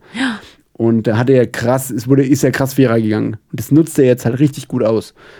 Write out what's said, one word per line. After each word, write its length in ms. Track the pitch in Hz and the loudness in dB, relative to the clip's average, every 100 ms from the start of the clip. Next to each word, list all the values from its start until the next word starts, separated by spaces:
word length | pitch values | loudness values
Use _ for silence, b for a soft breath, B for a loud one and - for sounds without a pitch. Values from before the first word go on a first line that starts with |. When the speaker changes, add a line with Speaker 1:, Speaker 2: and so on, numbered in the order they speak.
| B | B
Speaker 1:
Ja. 260 | 220 262 214 B B _ | -6 -6 -6 B B _
Speaker 2:
Und 320 | - 117 113 113 | -4 0 0 0
da 100 | 110 | 0
hat 140 | 120 | 2
er 60 | 131 | 2
ja 100 | 120 | 2
krass, 420 | - 117 135 131 | -2 -2 -2 -2
es 160 | 127 120 | -6 0
wurde, 160 | 135 135 | 2 2
ist 160 | 143 | 2
ja 80 | 143 | 0
krass 260 | 117 135 - | 0 -2 0
viral 240 | 127 113 | 2 2
gegangen. 380 | 110 107 110 110 _ | 0 -2 -4 -8 _
Und 80 | 117 | -10
das 120 | - | 0
nutzt 260 | 147 160 - | 2 2 2
er 60 | |
jetzt 220 | 127 123 117 | 2 2 0
halt 120 | 120 | 0
richtig 300 | 135 - - | 0 -2 -8
gut 140 | 127 | -2
aus. 320 | 110 110 - _ B | 0 -2 -4 _ B